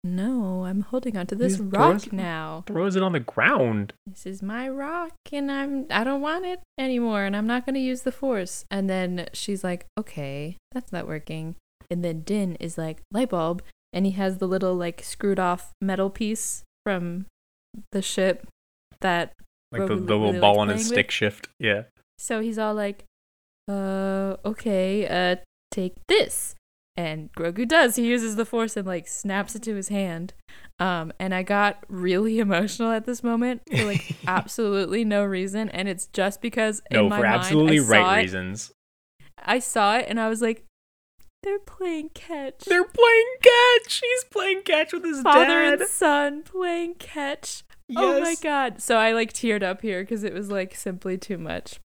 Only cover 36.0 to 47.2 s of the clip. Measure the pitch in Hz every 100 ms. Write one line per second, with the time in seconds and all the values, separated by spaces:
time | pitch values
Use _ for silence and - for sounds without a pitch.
36 | - - 196 196 233 240 220 214 - -
37 | 104 104 104 117 - 151 156 151 123 107
38 | 180 202 92 92 92 104 - _ _ _
39 | _ _ - - - 240 247 226 202 226
40 | - 226 220 220 226 226 - _ _ _
41 | _ _ - _ 392 403 403 - 370 320
42 | 311 - - 311 269 - - 359 359 -
43 | 466 453 466 508 494 480 494 494 466 -
44 | 480 508 - 415 370 381 392 311 320 349
45 | 349 285 247 294 339 339 294 285 - -
46 | 320 285 285 294 320 381 359 339 339 349
47 | - 302